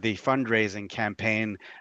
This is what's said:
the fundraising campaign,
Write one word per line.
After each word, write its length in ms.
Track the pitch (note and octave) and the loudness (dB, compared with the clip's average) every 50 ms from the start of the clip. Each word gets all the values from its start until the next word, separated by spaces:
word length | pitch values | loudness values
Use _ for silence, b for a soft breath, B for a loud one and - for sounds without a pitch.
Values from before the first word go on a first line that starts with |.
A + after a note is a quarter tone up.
the 160 | F#2+ A2+ G#2+ F2+ | 2 -2 -2 0
fundraising 720 | - C#3 C3 C3+ C3 A2+ A2+ A2 A2 G#2 F#2+ G#2 G2+ G2 | 2 2 2 2 2 2 4 4 4 2 0 -4 -8 -8
campaign, 680 | - - A2+ G#2 G2+ - G#2+ A2+ G#2+ G#2+ A2 A2 G2+ - B B B B | -4 -2 -2 -2 -2 -2 0 0 2 2 0 -2 -4 -6 B B B B